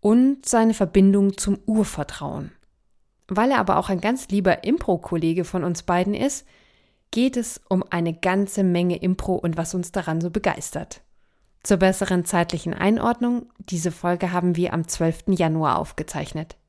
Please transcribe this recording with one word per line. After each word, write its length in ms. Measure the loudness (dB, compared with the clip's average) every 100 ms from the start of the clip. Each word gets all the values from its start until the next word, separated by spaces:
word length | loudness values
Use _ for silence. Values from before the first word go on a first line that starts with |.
und 440 | 6 6 4 2 0
seine 280 | 2 4
Verbindung 640 | 2 2 6 6 6 2 0
zum 200 | -4 -4 0
Urvertrauen. 840 | 0 0 -2 -8 -8 -10 -8 -12 -16 _ _ _ _ _ _ _
Weil 220 | 0 2
er 80 | 2
aber 180 | 2 0
auch 100 | 0
ein 140 | -2
ganz 260 | -2 -4 -2
lieber 380 | 0 2 0 0
Impro-Kollege 800 | -2 0 -2 -2 -2 0 0 -2
von 180 | -2
uns 200 | -2 -4
beiden 300 | -2 0 0
ist, 320 | 0 -2 -4 -14 _ _ _ _ _ _
geht 260 | 0 0 0
es 240 | -6 -10 _
um 160 | -2 0
eine 240 | -2 -2
ganze 520 | -2 0 0 0 2 2
Menge 320 | 2 0 0
Impro 380 | -2 -2 -2 -2
und 200 | -2 -4
was 180 | -4
uns 200 | -4 -4
daran 260 | -6 -4 -2
so 100 | -2
begeistert. 680 | -2 -2 -4 -8 -10 -10 -16 _ _ _ _ _ _
Zur 140 | 0 4
besseren 480 | 4 2 0 0 0
zeitlichen 480 | 0 0 -2 -6
Einordnung, 720 | -2 0 2 0 0 -2 -2 -6 _
diese 320 | -8 -4 -4
Folge 420 | -2 -2 -2 0
haben 240 | 0 0 2
wir 160 | 0
am 160 | -2 -4
zwölften 420 | -2 -2 -2 -2
Januar 480 | 2 2 2 0 0
aufgezeichnet. 800 | -2 -8 -8 -8 -8 -10 -12 -16